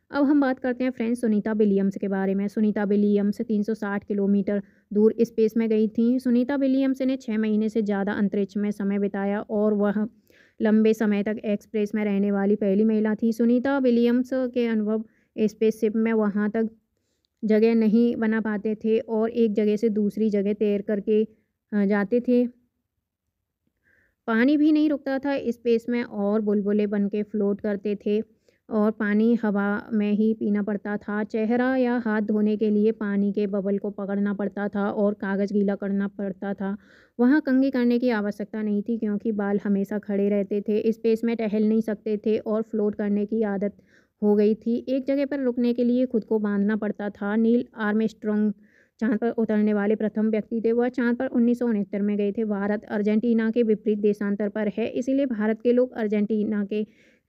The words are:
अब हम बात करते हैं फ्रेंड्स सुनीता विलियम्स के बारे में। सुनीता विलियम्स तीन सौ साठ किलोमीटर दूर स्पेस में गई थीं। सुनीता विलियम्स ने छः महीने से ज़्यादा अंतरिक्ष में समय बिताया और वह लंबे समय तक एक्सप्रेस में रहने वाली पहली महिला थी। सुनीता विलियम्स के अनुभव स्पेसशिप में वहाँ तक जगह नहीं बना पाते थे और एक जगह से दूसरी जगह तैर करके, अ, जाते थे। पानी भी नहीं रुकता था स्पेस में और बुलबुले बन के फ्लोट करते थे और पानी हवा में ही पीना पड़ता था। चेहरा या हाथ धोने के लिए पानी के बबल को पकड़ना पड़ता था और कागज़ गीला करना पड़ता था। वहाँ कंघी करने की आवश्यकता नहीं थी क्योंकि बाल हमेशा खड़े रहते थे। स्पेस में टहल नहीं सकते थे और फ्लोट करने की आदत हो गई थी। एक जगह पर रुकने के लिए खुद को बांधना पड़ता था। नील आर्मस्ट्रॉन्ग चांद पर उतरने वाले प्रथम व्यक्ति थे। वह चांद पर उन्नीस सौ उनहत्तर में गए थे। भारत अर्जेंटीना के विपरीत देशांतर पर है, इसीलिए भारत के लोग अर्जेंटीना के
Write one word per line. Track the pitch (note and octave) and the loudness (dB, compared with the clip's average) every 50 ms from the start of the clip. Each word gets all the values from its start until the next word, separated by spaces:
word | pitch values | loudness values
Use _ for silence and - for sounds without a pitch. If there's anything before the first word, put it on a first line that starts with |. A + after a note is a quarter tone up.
| _ - | _ -6
अब | - C#4+ D4 | 0 0 2
हम | C4 D#4 C#4+ | 4 4 4
बात | C#4 B3+ C4 - | 4 2 0 -2
करते | - B3+ A#3+ B3 B3+ | -2 -4 -4 -2 -2
हैं | C4 | -4
फ्रेंड्स | B3 - A3+ A3+ A#3+ A#3+ | -2 -2 -2 -2 -2 -2
सुनीता | B3 A3 G#3 G3+ - A3 A3 | 0 0 0 0 0 0 0
विलियम्स | G#3+ G#3+ G3+ G3 G3 G3 G3 - | 2 2 2 4 2 2 0 -2
के | - G3 | -2 -4
बारे | G3 G3 F#3+ G3 F#3+ G3 | -4 -2 -2 0 0 0
में। | G3 G3+ | -2 -2
सुनीता | G3+ - A3+ G#3+ G#3 G3+ A3 G#3 | -2 -2 0 0 0 0 0 0
विलियम्स | G3 G#3 G#3 G#3 G#3 G3+ G3+ G3+ G#3 G#3+ - | 0 2 2 2 2 2 2 2 0 -2 -4
तीन | A3+ A3+ G#3+ G#3 G#3 | -4 -2 -2 -2 -2
सौ | A3+ A3 | -2 -4
साठ | A3 G#3+ G3+ G3+ G3+ - | -4 -4 -4 -4 -6 -4
किलोमीटर | - G#3 G3 G3 G3 G3+ G3+ F#3+ G#3 G#3 G3+ - _ _ _ _ - G3+ | -4 -4 -2 0 2 2 2 0 0 -2 -4 -4 _ _ _ _ -4 2
दूर | G#3 G#3+ A3 - - | 4 4 4 4 2
स्पेस | A#3 A3+ - A3+ A3 G#3+ A3 | -2 -2 2 0 0 2 2
में | A3+ A3+ A3 | 0 0 2
गई | A3 G#3+ A3 | 2 2 0
थीं। | G#3 G#3+ A#3 A3+ A#3 B3+ B3+ | 0 0 0 0 2 0 0
सुनीता | - B3+ A#3 A#3+ B3+ B3+ C#4+ | 0 2 2 2 2 0 0
विलियम्स | C4+ C#4 C4+ C4 C4+ C4+ C4+ C4 C4 | 0 0 2 2 2 2 0 0 0
ने | C4 B3+ C4+ | -2 -2 -2
छः | C4 - A#3 G#3+ | -4 -4 -4 -2
महीने | A3 A3 G#3+ G#3+ G#3 A3 G#3+ | -2 0 0 0 0 0 0
से | - A3+ | 0 -2
ज़्यादा | G#3 G3+ G3+ G3 G3 G3+ | 0 0 0 0 0 -2
अंतरिक्ष | - - G#3 F#3+ - G#3 G3 G3 - | 0 0 0 0 0 -2 -4 -2 -2
में | G#3 G#3 G#3 | -4 -4 -4
समय | G#3 - G3 G3 G3+ G3+ | -4 -2 -2 -2 0 0
बिताया | G3+ G3 - G3 G3 G3+ G3+ G#3+ | -2 -2 -2 -2 -2 -2 -2 -4
और | - - A3 G#3 G#3+ G#3+ G#3+ | -4 -4 -2 0 2 2 2
वह | G3+ G3+ G#3 G3+ G#3 G#3+ - _ _ _ _ _ _ _ _ _ - | 2 0 0 0 -2 -4 -4 _ _ _ _ _ _ _ _ _ -2
लंबे | A3 G#3+ G#3+ A3 G#3+ G#3+ A3 | 0 2 4 4 4 4 2
समय | A3 A3+ G#3 G#3 G3+ G3+ | 2 2 0 0 0 0
तक | G#3+ G#3+ A#3+ - | -2 -4 -6 -2
एक्सप्रेस | A3 G3+ G3+ - - - G#3+ G#3 G#3 - | -4 -4 -4 -4 -6 -4 -2 -2 -2 -2
में | G#3+ G#3+ | -2 -2
रहने | G#3 G3 G3 G3+ G3+ | 0 0 0 0 0
वाली | G3+ G3 G3 G3+ G#3 | 0 0 2 2 2
पहली | G#3 G#3+ G3 F#3+ G3+ A3 | 2 2 2 2 4 4
महिला | A3 G#3+ G#3+ G#3+ G#3+ G#3+ | 4 2 2 2 0 0
थी। | - A#3 A3+ A3+ | 0 0 -2 0
सुनीता | - A#3 A#3 B3 B3 B3 C#4 C#4 | 2 2 2 2 2 2 0 0
विलियम्स | C#4 B3+ B3 A#3+ A#3 A#3 A#3+ A#3+ B3+ B3+ - C4 | 2 2 4 4 4 4 4 2 2 0 -2 -2
के | C4 B3+ A#3+ A#3+ B3 A#3 | -4 -4 -2 -2 -2 -2
अनुभव | A3+ A3 G#3+ G#3 G#3 A3 A3 A3+ _ _ _ _ _ - A3+ | 0 0 -2 0 0 -2 -4 -4 _ _ _ _ _ -4 -2
स्पेसशिप | A3 G3+ - - A3 A3 G#3+ A3 A3+ G#3 A3 | -2 -2 0 0 0 0 0 0 -2 0 0
में | A3 A3 A3+ A3+ | 0 0 2 2
वहाँ | A3 G#3+ G#3 F#3+ G#3 G#3 G#3+ | 2 0 0 0 -2 -2 -2
तक | G#3+ A3+ A3+ G#3+ - _ _ _ _ _ _ _ _ _ _ _ _ - A#3 | -2 -2 -4 -4 -6 _ _ _ _ _ _ _ _ _ _ _ _ -8 0
जगह | G#3 G#3+ G#3+ A3 A3+ A#3 | 2 4 4 4 4 4
नहीं | A3+ A3 G#3+ G3+ A#3 A#3+ A#3+ A#3+ | 4 2 4 4 4 4 2 0
बना | - A3+ G#3+ A3 A3 | 0 -2 0 0 -2
पाते | G#3 A3 G#3 G3+ G#3 A3 G#3+ | -2 -4 -4 -4 -4 -6 -6
थे | G#3+ - A3 A3 A3+ | -4 -2 0 0 0
और | - - A#3 G#3+ A3 A3+ | 0 -2 -2 -2 -2 -2
एक | - A#3+ A3+ G#3+ G3+ | 0 0 0 2 2
जगह | A3 G#3+ G#3+ G#3 | 0 2 2 0
से | G#3+ A#3 A3+ | 2 0 0
दूसरी | G3+ G#3+ G#3 G3+ - G#3 A3 A3 | 0 2 0 0 0 0 -2 0
जगह | G#3 G3+ F#3+ G#3 G#3+ | 0 0 0 -2 -2
तैर | - A3 G#3 G3+ G3+ | 0 0 0 0 -2
करके, | G3+ - G#3+ G3+ G3 A3 G#3+ G#3+ A3 - - _ _ _ _ _ _ - G#3+ | -2 -2 -4 -4 0 0 2 2 2 -2 -6 _ _ _ _ _ _ -4 -2
अ, | G#3 G3+ | 0 2
जाते | G3 G#3 G3+ G3+ G3 A#3+ B3 | 2 2 0 0 0 0 -2
थे। | A#3+ B3 B3 A#3+ B3 A#3+ - _ _ _ _ _ _ _ _ _ _ _ _ _ _ _ _ _ _ _ _ _ _ _ _ _ _ _ _ _ _ _ _ _ - | 2 2 2 2 2 0 -4 _ _ _ _ _ _ _ _ _ _ _ _ _ _ _ _ _ _ _ _ _ _ _ _ _ _ _ _ _ _ _ _ _ -4
पानी | A#3+ A3+ A3 B3 C#4 D4+ | -2 0 2 4 4 4
भी | D4 D4+ D#4+ | 4 4 4
नहीं | D4+ D4+ D4+ D4+ | 4 4 2 2
रुकता | C#4+ C4+ - C4+ C4+ C4 | 0 -2 -4 -4 -4 -4
था | C#4 C#4+ C#4 C#4 - A#3 | -2 -2 -4 -2 -2 -4
स्पेस | A#3 - - A#3+ A#3 A3+ - - | -6 -2 0 0 0 0 0 -2
में | A#3+ A#3+ A#3+ | -4 -4 -4
और | - - G#3 G3+ G3+ G#3 A3+ | -4 -4 -2 -2 0 0 0
बुलबुले | G#3+ G#3 G#3 G#3 F#3+ G3+ G#3+ G#3 G#3 | 0 0 0 0 0 0 0 0 0
बन | G3+ G#3 G3+ G3+ | 0 0 -2 -2
के | G3 - G#3 G#3 | -2 -2 -4 -6
फ्लोट | - - G#3 G3+ G3+ G3+ G3+ | -4 -4 -2 -2 -2 -2 -2
करते | - G#3+ G3+ G3 - G#3 G3+ G3+ - | -4 -4 -4 -4 -4 -6 -6 -4 -2
थे | G#3 G#3 G#3+ - _ _ _ _ _ _ _ _ - | -2 -2 -2 -2 _ _ _ _ _ _ _ _ -4
और | A#3 G#3+ G#3 A3 | -2 0 0 0
पानी | A3 - A3 G3+ G#3 G#3+ A3 A#3 A#3+ | 0 -2 -2 0 2 2 4 4 2
हवा | A#3 - G#3+ G3 G3+ G3+ G3+ G3+ G#3+ - - A#3 | 2 0 0 0 0 0 0 -2 -4 -4 -4 -2
में | G#3 G#3 G#3 | 0 0 0
ही | G#3 G3+ G#3+ A3 A3 | 2 2 2 0 0
पीना | A3 A#3 G#3 G#3 G#3 G3 | 0 -2 -2 0 0 0
पड़ता | A3 G#3 G3+ - G#3 G#3 | -2 -4 -6 -6 -6 -8
था। | G#3 - - G#3 G#3 A3 | -6 -6 -6 -4 -4 -4
चेहरा | - - A3 A3 G#3+ A#3+ B3 B3 C4 C4 | -4 -4 -4 0 0 0 0 0 0 0
या | C4 B3 A#3+ B3 | 0 0 0 0
हाथ | A#3+ A#3 A3 G#3+ A3 | -2 -2 0 -2 -2
धोने | G#3 A3 G#3+ G#3+ G#3+ G#3+ G#3+ | 0 0 0 0 2 0 0
के | G#3 A3 G#3+ | 0 0 0
लिए | G#3 G#3 G#3 A3 | 2 2 2 2
पानी | A3 A3 G#3+ G3+ G3+ G3+ G3+ G3+ | 0 0 -4 -2 0 0 0 0
के | F#3+ G#3+ G#3 | 0 -2 -2
बबल | G3 G3+ G3+ F#3 G3+ G3+ | -2 -2 -4 -2 -2 -4
को | G3 - G3+ | -2 -4 -6
पकड़ना | G#3 - G3+ F#3+ G3+ G3+ G3+ G#3 G3 | -8 -8 -6 -4 -2 -2 -2 -2 -2
पड़ता | G3+ G3+ G3 - G3+ G3+ | -2 -4 -6 -4 -4 -6
था | G3+ G#3 G3+ G3 G#3+ | -4 -2 -2 -2 -2
और | - A3 G3+ G#3 G#3+ | 0 0 0 0 0
कागज़ | - G#3 G3 G3 F#3+ G3+ F#3+ F#3+ | -2 -4 -4 -2 -2 -2 -2 0
गीला | G#3 G3+ G3+ G3+ | 0 0 0 -2
करना | - G3+ G3 G3 G3 G3+ | -4 -4 -4 -2 -2 -4
पड़ता | G3+ G3+ - G3+ G3 F#3 - G3+ G3 G3 | -4 -6 -6 -8 -8 -8 -8 -8 -8 -6
था। | - G3 G3 G#3 - _ _ - _ _ _ - - | -6 -6 -8 -8 -8 _ _ -20 _ _ _ -2 0
वहाँ | A#3+ B3 D4 D#4 | 2 4 4 2
कंघी | D4+ C4+ B3+ C4 C4+ C#4 | 2 2 2 2 2 2
करने | C4+ B3 A#3+ A#3+ A#3+ A#3+ | 0 0 2 2 2 2
की | B3+ B3 | 0 0
आवश्यकता | A#3 G#3 G3+ G#3 G3+ - G3+ - - G#3+ | 0 0 -2 -4 -6 -6 -10 -8 -8 -6
नहीं | G#3+ G#3 G#3 G#3 | -4 -2 -2 -2
थी | G3+ - A#3 | -2 -4 -4
क्योंकि | A3 A3 G#3 G#3 G3+ - A3+ | -4 -2 -4 -4 -2 -2 -4
बाल | G#3+ G#3 G3+ G3+ G3+ G3+ - | -2 -2 -2 0 0 0 0
हमेशा | G#3 G3+ G3 G3 - G#3+ G3+ | 0 0 0 0 -2 -4 -8
खड़े | - - G3+ G3+ G3+ G3+ | -4 -2 -2 0 0 0
रहते | G#3 G3+ G3 - G#3+ G#3 | 0 0 -2 -2 -4 -4
थे। | G#3 - G#3 A3 - A3+ | -2 -2 -2 0 0 0
स्पेस | G#3+ - - A3+ A3+ A3 A#3 | -2 0 0 0 0 0 0
में | A#3 A#3 | -4 -2
टहल | A3+ A3+ G#3 G#3 A3 G#3+ | -2 -4 -2 0 0 2
नहीं | G#3+ A3 A3+ | 2 2 0
सकते | A3 A3 G#3 - - A3 G#3+ | 0 -2 -6 -6 -4 -6 -6
थे | G#3 - A3 G#3+ | -2 0 0 -2
और | A3 - A3 G#3 A3 | -2 -2 -2 -2 -2
फ्लोट | A3 - - G#3 G#3 G#3 G#3 | -4 -4 -2 -2 -2 -2 -2
करने | - G#3 G3+ G3+ G#3 G#3 | -2 -2 -2 0 0 -2
की | - A3 A3+ | -2 -2 -2
आदत | A3 G3+ G3 F#3+ G#3 G3+ - - _ _ _ _ _ _ _ - G#3 | 0 -2 -2 -2 -4 -4 -6 -8 _ _ _ _ _ _ _ -2 2
हो | G#3 G#3 | 2 4
गई | G#3 G#3 G#3 A3 | 4 4 2 2
थी। | A3 - A3+ A#3 B3 A#3+ B3+ | 0 -2 -2 -2 -2 -2 -2
एक | C4 C4+ C4 | -2 -2 0
जगह | - C#4 C#4+ C#4 | 0 0 0 0
पर | C4+ D4 C#4 | -2 -2 -2
रुकने | C4 B3 A#3+ B3+ A#3+ A#3+ A#3+ | -2 -2 0 0 0 0 0
के | B3 B3 | 0 0
लिए | A#3+ A#3+ B3 B3+ | 2 2 2 0
खुद | B3+ A#3+ A3 - | 0 0 -4 -2
को | - A3 G#3+ | 0 -2 -2
बांधना | G#3 G#3 G#3 G3+ G3 G#3 A3 | 0 0 0 0 0 0 0
पड़ता | G#3 A3 G#3 G3+ - G#3 G#3 | -2 -2 -6 -6 -6 -8 -8
था। | G3+ - G3+ G3+ G#3+ | -6 -6 -4 -2 0
नील | A3+ A3+ A3+ A#3+ B3 B3 - - | 2 2 4 2 2 0 -4 -8
आर्मस्ट्रॉन्ग | A#3 G#3+ G#3 G#3 A3 A3 G#3+ - - - G#3+ G#3 G#3 G#3+ G#3+ G3+ _ _ _ _ _ _ _ _ - | -4 -2 0 0 0 0 -2 -4 -6 -6 -2 0 0 0 0 -2 _ _ _ _ _ _ _ _ -4
चांद | A3+ A3+ - A3 | -2 -2 -2 0
पर | A#3 A#3 | -2 -2
उतरने | - A#3 A3+ - G#3+ G#3 G#3+ G#3+ G#3 | -2 -2 -2 0 2 2 2 2 2
वाले | G3+ G3+ G#3 A3 | 0 0 0 0
प्रथम | G#3+ A3 G#3 - A3 G#3+ A3 | 0 -2 -4 -2 0 -2 0
व्यक्ति | A3 G#3+ G#3 - A#3 A3+ G3+ | 0 -2 -4 -4 -6 -2 -2
थे। | A3+ | 0
वह | A#3 A#3+ A#3+ B3 | 0 2 0 0
चांद | B3 C4+ A#3+ A#3+ A#3+ | 0 0 0 0 0
पर | A#3+ C4 | -2 -4
उन्नीस | C4 - B3 A#3 A#3+ A#3+ A#3+ | -2 0 2 2 2 2 0
सौ | B3 | 0
उनहत्तर | A#3+ G#3+ G3+ G3 - - G3 | 0 0 -2 -2 -4 -4 -2
में | G3+ G#3 G#3 | -2 0 0
गए | G3+ G#3 G3+ | 0 0 -2
थे। | G3 A#3 A3 | -2 -2 -2
भारत | G#3 G#3 G3 G3+ G3+ G#3 G#3+ - | -2 -2 -2 -2 -2 -2 -4 -4
अर्जेंटीना | - A3+ G#3+ G3+ G#3 G#3+ A3 A#3+ A#3+ A3+ A3+ A3 A3+ | -4 -4 -2 0 2 2 2 2 2 2 2 2 0
के | A3+ A#3+ A#3+ | 2 2 2
विपरीत | A3 G#3+ G3+ - G#3+ G#3+ G#3 | 2 2 0 2 -2 -2 2
देशांतर | G#3 G#3 G3+ - G#3 G3+ G3+ G3 G#3+ G3+ | 2 0 0 0 -2 -4 -2 -2 -4 -4
पर | - G#3+ G#3 | -2 -2 -4
है, | G#3 - A3 A3+ | -2 -2 -2 -6
इसीलिए | - - C4 A#3+ C4+ C4+ C4+ C#4+ | -4 -4 -4 -2 0 0 0 0
भारत | B3+ A#3 G3+ G#3 A3 A3+ A3 | -2 -2 -2 0 0 0 0
के | - A#3+ B3 | 2 2 4
लोग | B3 B3+ B3+ | 4 2 0
अर्जेंटीना | - A#3+ A3 G#3 G#3+ G#3 G#3 - A3 G#3 G#3 G#3+ G#3+ G#3 G3+ | -2 -4 -2 0 0 0 0 0 0 -2 0 -2 -2 -4 -4
के | G3 G#3 G#3+ G#3+ - _ _ _ _ _ _ _ | -4 -4 -6 -6 -6 _ _ _ _ _ _ _